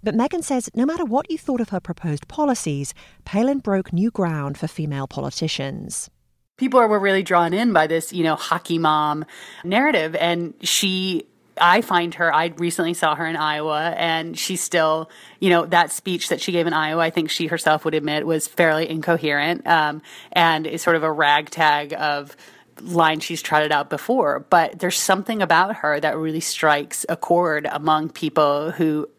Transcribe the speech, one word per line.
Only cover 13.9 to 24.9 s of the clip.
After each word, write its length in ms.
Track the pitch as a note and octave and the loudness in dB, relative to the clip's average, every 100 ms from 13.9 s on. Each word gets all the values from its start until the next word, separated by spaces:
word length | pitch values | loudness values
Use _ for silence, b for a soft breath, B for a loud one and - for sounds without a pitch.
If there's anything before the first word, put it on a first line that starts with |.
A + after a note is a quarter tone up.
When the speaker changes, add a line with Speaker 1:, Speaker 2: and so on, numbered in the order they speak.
| - | -2
Speaker 2:
and 420 | E3 D#3+ E3 D#3+ | -2 -2 -4 -8
she's 240 | - F#3 | -6 -6
still, 460 | - E3+ D#3 D#3+ D#3+ B B B | -2 2 2 2 -4 B B B
you 80 | F#3+ | 4
know, 160 | F3 | 4
that 260 | E3+ F3 E3 | 4 2 2
speech 380 | - - F3 - | -2 -4 -4 -2
that 140 | D#3+ | -2
she 100 | - | 0
gave 140 | F3 E3 | 0 0
in 80 | |
Iowa, 260 | D#3 D#3 D#3+ | 0 0 0
I 80 | E3 | 0
think 220 | E3 D#3 | 0 -4
she 160 | - D#3 | -4 -2
herself 400 | E3 - D#3 D#3+ | 0 2 2 0
would 80 | |
admit 320 | D#3 D3 D3+ D#3 | -2 -2 -2 -2
was 200 | D#3+ - | -2 -4
fairly 440 | - E3 D#3 E3 | 2 4 4 0
incoherent, 760 | D#3+ D#3 E3+ D3+ C#3+ D3+ E3+ - | -4 0 0 0 0 0 -2 -2
um, 360 | E3 D3+ D3+ B B B | 0 0 -4 B B B
and 340 | - E3+ D#3 D#3+ | 2 2 2 -4
is 160 | D#3+ | -4
sort 140 | - E3 | 0 0
of 60 | |
a 80 | D#3 | 0
ragtag 840 | D#3 D3 D3 D3+ - D#3 D3 D3 | 2 4 4 0 2 2 2 -2
of 420 | D3+ D3+ C#3+ C#3+ - B B B - | -4 -2 -4 -8 -18 B B B -20
lines 420 | - E3+ D#3 D#3 | -4 2 2 2
she's 160 | - E3 | -4 -8
trotted 320 | - D3+ D3+ | 0 0 2
out 160 | D3 C#3+ | 0 0
before. 520 | D3+ - B3+ D3+ C3+ - | -6 -2 0 2 -2 4
But 300 | F3 D#3+ - | 4 4 -2
there's 180 | F3+ | -4